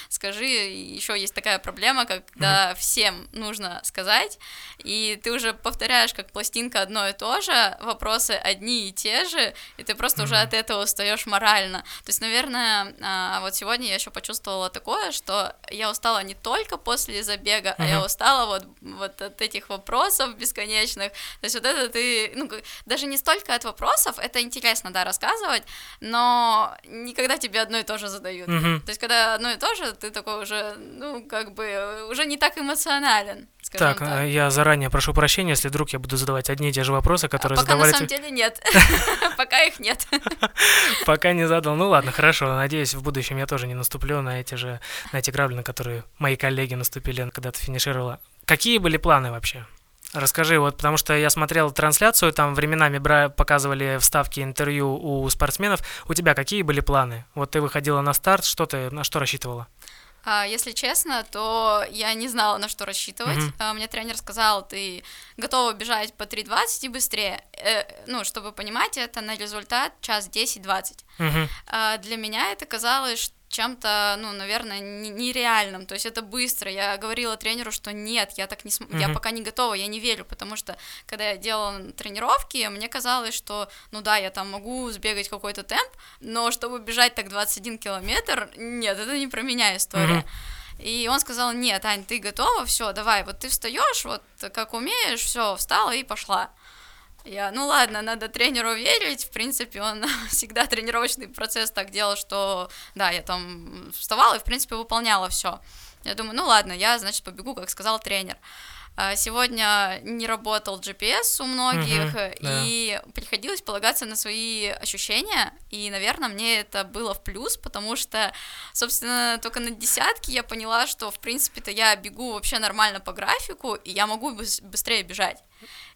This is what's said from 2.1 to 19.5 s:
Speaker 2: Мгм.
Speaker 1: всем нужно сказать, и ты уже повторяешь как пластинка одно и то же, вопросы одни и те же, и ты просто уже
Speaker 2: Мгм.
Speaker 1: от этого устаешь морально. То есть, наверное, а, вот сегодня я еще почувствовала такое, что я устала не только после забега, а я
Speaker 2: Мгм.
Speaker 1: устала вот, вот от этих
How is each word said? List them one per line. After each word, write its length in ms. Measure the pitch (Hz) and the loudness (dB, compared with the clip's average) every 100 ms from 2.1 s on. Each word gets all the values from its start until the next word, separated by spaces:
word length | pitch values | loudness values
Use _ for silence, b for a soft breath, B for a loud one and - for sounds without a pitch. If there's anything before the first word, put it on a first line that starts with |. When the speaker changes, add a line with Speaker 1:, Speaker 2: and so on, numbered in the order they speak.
| 185 - - 196 196 190 | -4 -8 -2 4 4 4
Speaker 2:
Мгм. 80 | 180 | 0
Speaker 1:
всем 500 | - - 208 180 - | -2 2 2 0 -10
нужно 480 | 220 214 214 185 175 | -10 -8 -6 -8 -8
сказать, 540 | - - 185 226 415 - B B B B | -8 -6 2 2 2 -6 B B B B
и 400 | - 214 214 208 | -6 -2 -2 -2
ты 80 | 233 | -2
уже 220 | 240 226 | -2 -2
повторяешь 580 | 226 226 - 226 247 233 | -2 -6 -4 2 4 4
как 160 | - 190 | 0 -10
пластинка 520 | 208 214 233 240 226 | -6 -4 -4 -2 -2
одно 260 | 190 220 196 | -2 -2 -2
и 40 | |
то 280 | 196 214 381 | -2 -2 -2
же, 360 | 381 262 202 - | 2 4 4 2
вопросы 520 | 226 220 214 226 - | -6 -4 -2 0 0
одни 560 | 214 190 196 214 240 196 | 0 0 -2 -2 -4 -4
и 40 | |
те 320 | 190 220 240 | -4 -2 0
же, 300 | 359 330 226 B B - | 0 0 -2 B B -12
и 40 | |
ты 120 | - | -6
просто 280 | 214 247 - | -2 0 0
уже 120 | 208 | 2
Speaker 2:
Мгм. 100 | 220 | 2
Speaker 1:
от 100 | 220 | 2
этого 280 | 220 220 208 | 0 0 -2
устаешь 440 | 202 - 202 214 226 | -2 0 0 -2 0
морально. 520 | 196 214 214 190 185 B B | 4 6 6 2 -4 B B
То 40 | - | -4
есть, 100 | 196 | -4
наверное, 760 | 220 233 269 247 233 208 196 - | 0 0 2 0 2 2 0 -6
а, 380 | 196 190 185 190 | -4 -2 -2 -2
вот 140 | 190 | -2
сегодня 320 | 196 202 247 240 | -4 -2 -2 -2
я 60 | |
еще 160 | 190 - | -4 -4
почувствовала 580 | 185 - 214 - 190 185 | -8 -8 -8 -4 -4 -4
такое, 420 | 190 - 392 381 | -6 -4 -2 -2
что 420 | - - 202 185 - - | -4 -4 -2 -4 -8 -14
я 200 | 208 220 | -6 -4
устала 320 | 214 233 220 | -2 0 0
не 120 | 196 | -2
только 420 | 196 220 294 427 - | -8 -4 -2 -2 -6
после 460 | - 240 - 202 | -2 -2 -2 -6
забега, 520 | 208 202 196 214 190 185 | -4 -4 0 0 0 0
а 60 | 156 | 2
я 100 | 196 | 2
Speaker 2:
Мгм. 100 | 190 | 0
Speaker 1:
устала 400 | - 233 269 226 | 2 4 4 2
вот, 180 | 190 - - | -2 -6 -16
вот 400 | - 196 196 - | -16 -10 -10 -8
от 180 | 196 - | -12 -6
этих 280 | 220 | -6